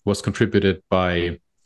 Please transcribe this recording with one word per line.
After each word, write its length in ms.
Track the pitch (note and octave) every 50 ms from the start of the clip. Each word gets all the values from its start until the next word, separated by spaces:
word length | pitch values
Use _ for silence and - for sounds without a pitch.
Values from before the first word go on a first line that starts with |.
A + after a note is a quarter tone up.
| _
was 180 | G2+ G2 -
contributed 600 | - G#2+ G2 - A#2 G#2 - G2+ G2+ G2 F#2 - - _
by, 520 | F#2+ F#2 F#2 F2+ F2+ F2 F2 F2 E2 - _ _ _ _ _